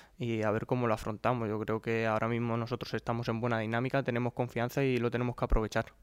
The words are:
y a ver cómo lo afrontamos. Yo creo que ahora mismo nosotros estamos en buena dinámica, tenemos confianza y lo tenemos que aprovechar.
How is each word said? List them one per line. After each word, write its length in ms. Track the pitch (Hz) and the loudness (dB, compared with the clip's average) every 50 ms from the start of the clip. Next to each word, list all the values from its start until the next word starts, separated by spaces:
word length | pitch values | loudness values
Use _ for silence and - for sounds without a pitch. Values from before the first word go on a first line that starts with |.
| - - - - | -20 -20 -10 -6
y 220 | 139 117 113 110 | -4 -2 0 0
a 100 | 107 107 | 2 2
ver 140 | 101 110 117 | 2 0 0
cómo 220 | - 131 127 120 | 0 0 2 2
lo 80 | 117 107 | 2 0
afrontamos. 560 | - - 110 107 98 - 113 127 120 113 104 | 0 -2 -6 -6 0 0 0 0 2 0 -2
Yo 100 | 107 107 | -2 -2
creo 220 | 107 107 110 110 | -2 -2 -2 -2
que 240 | - 117 113 113 113 | 0 0 0 0 2
ahora 200 | 113 107 110 113 | 2 2 2 2
mismo 300 | 117 120 117 120 117 113 | 2 0 0 0 0 0
nosotros 380 | 117 117 113 127 - - - - | -2 -2 -2 -4 -6 -4 -6 -6
estamos 340 | 110 - - 117 117 117 - | -4 -2 -2 -2 -2 -2 -2
en 140 | 113 113 | -2 -2
buena 160 | 120 120 117 110 | 0 0 0 0
dinámica, 440 | 110 110 113 117 127 131 - 139 | 0 0 0 0 0 0 0 0
tenemos 300 | 127 127 117 117 123 120 | 0 0 0 0 0 -2
confianza 500 | - - 123 117 - 117 117 123 - 143 | -2 -2 -4 -2 0 -2 -2 0 0 2
y 140 | 139 131 127 | 2 2 2
lo 140 | 117 117 120 | 2 2 0
tenemos 260 | 110 120 123 123 117 | 0 0 -2 -2 -2
que 80 | - 127 | -2 2
aprovechar. 480 | - - 117 110 104 - 113 110 - - _ | 4 4 4 4 2 0 -2 -2 -2 -10 _